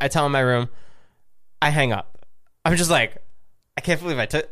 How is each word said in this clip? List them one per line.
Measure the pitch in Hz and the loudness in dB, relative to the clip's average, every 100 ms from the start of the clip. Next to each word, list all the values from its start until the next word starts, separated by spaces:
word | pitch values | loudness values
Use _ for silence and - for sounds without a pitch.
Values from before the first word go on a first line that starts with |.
I | 139 | 0
tell | 160 | 2
him | 143 | 2
my | 139 | 4
room. | 127 120 123 - - - - _ - - - - | 4 2 0 -6 -10 -14 -20 _ -20 -20 -20 -2
I | 147 | 2
hang | 147 127 | 2 2
up. | 98 - - - - - _ | 0 -4 -10 -12 -16 -20 _
I'm | - 175 | 0 2
just | 170 | 4
like, | 151 113 - - - - - _ - | 4 2 -2 -10 -12 -16 -20 _ -8
"I | |
can't | - 156 | -2 -2
believe | 175 131 | -2 -2
I | 107 | -2
took, | 151 - | -2 -2